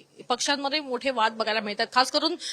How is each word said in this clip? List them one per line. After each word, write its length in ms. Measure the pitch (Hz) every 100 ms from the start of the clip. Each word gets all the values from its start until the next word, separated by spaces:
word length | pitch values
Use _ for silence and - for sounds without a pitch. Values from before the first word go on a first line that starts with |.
| - - -
पक्षांमध्ये 500 | 240 - 285 277 302
मोठे 300 | 277 247 269
वाद 220 | 240 220
बघायला 280 | 226 214 220
मिळतात, 280 | 208 208 226
खास 180 | 254 262
करून 240 | 302 320 349 -